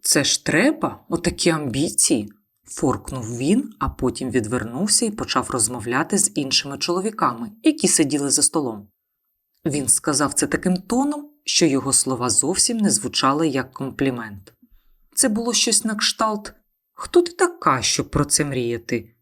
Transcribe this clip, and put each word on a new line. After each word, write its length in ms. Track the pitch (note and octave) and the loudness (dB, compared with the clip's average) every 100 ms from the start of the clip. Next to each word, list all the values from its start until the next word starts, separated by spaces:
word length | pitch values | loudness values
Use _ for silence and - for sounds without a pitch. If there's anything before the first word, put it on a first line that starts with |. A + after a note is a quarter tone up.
«Це 240 | - D3+ | 2 2
ж 200 | C#3 - | 2 0
треба, 600 | - D3+ B3+ D4+ C#3+ - _ | 0 2 2 0 -6 -8 _
отакі 420 | E3 F3 E3 - | -2 -2 0 0
амбіції», 800 | D#3+ D3 A#2+ E3 - - C#3 G#2 - _ _ | 0 -2 -2 -2 2 2 2 -2 -14 _ _
форкнув 720 | _ - C#3+ A#2+ - C3 A2 A#2+ | _ -2 0 0 -4 -10 -8 -4
він, 380 | C3+ A3 - - | 2 2 2 -4
а 100 | C#3 | -6
потім 420 | - C3 A#2 C3 | -2 -4 -2 -2
відвернувся 760 | A#2+ G#2 B2 A2+ B2 G#3 - A#3 | -2 0 -4 -4 -4 0 2 0
і 40 | |
почав 400 | G#3 C3 - A#2 | -4 -2 -2 -2
розмовляти 680 | C3 A2+ B2 A2 B2 D#3+ G3 | -2 -2 -2 -2 -2 0 0
з 140 | - | 0
іншими 440 | - C3+ C3+ C#3 C#3 | -2 0 0 -2 -8
чоловіками, 720 | - F3 G3+ G#3+ D3+ A#2 A#2 - | -2 -2 -2 0 -2 -2 -10 0
які 260 | D#4+ D4+ F3 | 0 2 2
сиділи 420 | - D3 C#3+ C#3 | 4 2 2 0
за 120 | C3 | 2
столом. 460 | D3 E3 C3+ G#2+ G2+ _ _ _ _ _ _ _ | 2 0 -4 -6 -14 _ _ _ _ _ _ _
Він 240 | E3 C#3+ B2+ | -4 -4 0
сказав 460 | - - D3 C#3+ | 0 2 0 0
це 120 | - C#3+ | 0 0
таким 300 | D#3+ F#3+ F3+ | 0 0 -2
тоном, 540 | - A#3+ C#4 D4 D4 _ | 0 0 0 -4 -10 _
що 220 | - - E3+ | -2 2 2
його 260 | C3+ B2+ | 2 2
слова 380 | C3 - B2+ B2 | 0 0 -2 0
зовсім 480 | A2 C#3 F#3+ - A#3 | 2 0 2 0 2
не 120 | G#3 | 2
звучали 580 | G3+ - - C3+ C#3+ E3 | 2 -2 0 2 2 2
як 240 | C3 B2+ | 0 -4
комплімент. 800 | - C3+ B2 C#3 B2 A2 G2+ F#2+ _ _ _ _ _ _ | -8 -10 0 0 0 -8 -14 -18 _ _ _ _ _ _
Це 140 | - C4+ | 0 2
було 240 | G#3+ A#3 | 2 0
щось 320 | A#3 - A3 | 0 2 2
на 100 | G#3+ | 0
кшталт: 600 | G#3 - - A3 G#3+ - - _ _ _ | -2 -2 0 0 -2 -8 -20 _ _ _
«Хто 300 | - - F4 | -14 2 2
ти 100 | F4 | 2
така, 500 | - F4+ - - C3 | 2 0 2 0 2
щоб 280 | G#2+ - - | 2 -2 -2
про 140 | D3+ | 0
це 200 | D3 - | 0 0
мріяти?» 640 | D3 C3 A#2+ A#2 - A#2+ G2 _ | 0 -2 -2 -4 -4 -6 -6 _